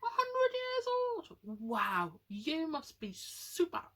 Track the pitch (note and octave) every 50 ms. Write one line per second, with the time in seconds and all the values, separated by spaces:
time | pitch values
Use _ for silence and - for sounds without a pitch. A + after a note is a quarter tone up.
0 | B4+ A#4+ - - B4+ B4+ B4 B4+ B4+ B4+ B4 B4+ B4+ B4+ B4+ B4+ A#4+ B4 B4 B4
1 | B4 B4 A#4+ A4 E4 - - - _ G3+ G#3+ G#3 A3 A3+ A#3 A3 G#3 G3+ G3 F3+
2 | F3 E3+ D#3+ - _ _ G3+ G3+ G#3+ D#4 D4+ D#4+ D#4+ D#4+ D#4 C#4+ B3 - - _
3 | - G#3 F#3 - - - - - - - - - F4 E4+ - - - - _